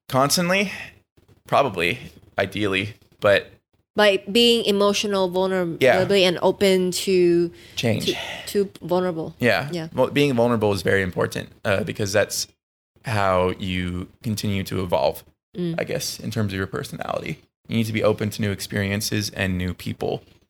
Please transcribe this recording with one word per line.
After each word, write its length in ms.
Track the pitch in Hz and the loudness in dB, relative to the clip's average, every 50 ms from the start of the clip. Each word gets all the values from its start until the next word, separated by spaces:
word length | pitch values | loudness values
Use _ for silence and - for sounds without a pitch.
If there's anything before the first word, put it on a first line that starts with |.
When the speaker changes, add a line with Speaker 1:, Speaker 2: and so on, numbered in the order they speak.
| _ - | _ -2
Speaker 1:
Constantly? 600 | - 131 135 143 - 185 175 175 185 196 208 190 - - - - - _ _ _ _ _ _ _ _ _ _ | 0 2 2 2 2 0 0 2 0 0 0 -2 -6 -10 -14 -16 -18 _ _ _ _ _ _ _ _ _ _
Probably, 520 | - - 113 143 127 92 85 85 87 127 127 - - - - _ - _ - | 0 2 2 2 2 0 0 0 0 -2 -2 -8 -16 -20 -20 _ -20 _ -12
ideally, 560 | 101 95 - 101 104 98 95 95 98 104 - _ _ _ _ - | -12 -8 -6 -4 -2 0 0 0 -2 -4 -8 _ _ _ _ 0
but 300 | - 104 98 92 - - - _ _ _ _ _ _ _ - | 2 4 4 4 2 -2 -14 _ _ _ _ _ _ _ 0
Speaker 2:
Like 340 | 208 208 208 196 196 - 202 196 | 2 4 4 4 2 0 0 2
being 320 | 233 240 240 233 233 - | 4 6 6 4 4 2
emotional, 680 | - 202 196 202 202 202 - - 208 202 196 185 180 | 2 2 4 4 2 2 0 -2 -2 0 0 0 0
vulner-, 460 | 175 185 190 185 190 185 180 170 160 - | 0 0 0 0 0 0 -2 -2 0 2
Speaker 1:
Yeah. 200 | 196 208 196 180 185 180 | 4 6 6 6 4 4
Speaker 2:
and 280 | 202 202 180 185 165 - - | 4 4 4 4 2 2 2
open 480 | 185 180 - 202 196 190 185 185 180 175 | 0 2 4 4 4 4 4 2 0 -2
to 600 | - - 196 190 180 175 175 170 170 175 170 - - - - - | -2 -2 0 2 4 4 4 4 4 2 0 -4 -10 -20 -16 -8
Speaker 1:
Change. 300 | - - 117 107 - - - - - - - - - - | -2 0 0 0 0 -2 -4 -4 -4 -6 -10 -12 -12 -10
Speaker 2:
to, 180 | - - 202 196 | -4 -2 -2 -2
to 60 | 196 - - - | -2 -4 -10 -4
vulnerable. 480 | 160 175 180 185 185 170 160 156 160 - - | -2 0 0 0 0 -2 -4 -6 -8 -6 0
Speaker 1:
Yeah. 300 | 127 117 101 90 131 143 170 | 2 2 2 2 0 -2 -6
Speaker 2:
Yeah. 160 | 170 160 160 - | -8 -8 -4 0
Speaker 1:
Well, 140 | 123 131 - | 0 0 2
being 240 | - 143 143 143 127 | 2 2 2 2 4
vulnerable 380 | 117 117 120 120 110 110 104 101 | 2 2 2 2 2 2 2 0
is 100 | 95 - | 2 0
very 200 | 107 98 98 95 | 2 2 2 2
important, 480 | 92 - 87 - - - - 95 - - _ - | 0 -2 -2 -4 -4 -4 -8 -10 -12 -12 _ -2
uh, 200 | 110 98 98 104 | -2 0 0 -2
because 280 | - - - 107 95 101 | -4 -4 -4 -4 0 2
that's 360 | 104 95 - - - - - _ _ _ _ _ _ _ _ _ _ - | 2 2 0 -2 -6 -8 -8 _ _ _ _ _ _ _ _ _ _ -6
how 460 | - 113 104 98 95 92 90 90 92 90 - | -4 -2 0 2 2 2 2 2 0 -2 -4
you 500 | 104 92 90 90 90 87 87 90 92 - _ _ - | -6 -4 -4 -4 -4 -4 -4 -6 -8 -10 _ _ -8
continue 400 | 117 104 98 - 107 98 95 95 | -6 -6 -4 -4 -2 -2 -2 -4
to 180 | - 107 98 92 | -4 -4 -4 -4
evolve, 420 | 90 85 76 67 76 - - - _ _ _ _ _ - | 0 0 2 2 2 0 -2 -8 _ _ _ _ _ -8
Speaker 2:
Mm. 180 | - 175 170 165 170 | -6 -4 -4 -4 -4
Speaker 1:
I 60 | - | -4
guess, 340 | - - 147 - - - - | -4 -4 -6 -6 -6 -8 -8
in 120 | - - | -8 -6
terms 220 | 107 113 107 98 95 | -4 -2 -2 -2 -2
of 20 | |
your 100 | 95 95 | -4 -6
personality. 720 | 95 - - - - - - - - - - - - 80 - _ _ _ _ _ - | -6 -6 -8 -10 -8 -10 -10 -8 -6 -6 -6 -6 -8 -10 -12 _ _ _ _ _ -4
You 80 | - | -2
need 80 | 113 113 | -2 0
to 60 | 110 110 | 0 0
be 100 | 107 95 | 0 2
open 280 | 104 107 - 110 104 | 2 2 0 -2 -4
to 100 | - - | -4 -2
new 100 | 110 104 | -4 -4
experiences 760 | 98 - - - - 107 98 98 101 104 107 - 110 107 104 - | -4 -4 -6 -6 -4 -2 -2 -2 -2 -2 -4 -2 -4 -4 -4 -4
and 280 | - - 98 92 92 90 | -4 -4 -2 -2 -2 -2
new 160 | 90 90 85 | -2 -4 -6
people, 480 | - - - - - - - - - - _ _ _ _ _ | -6 -8 -10 -8 -6 -4 -4 -4 -6 -8 _ _ _ _ _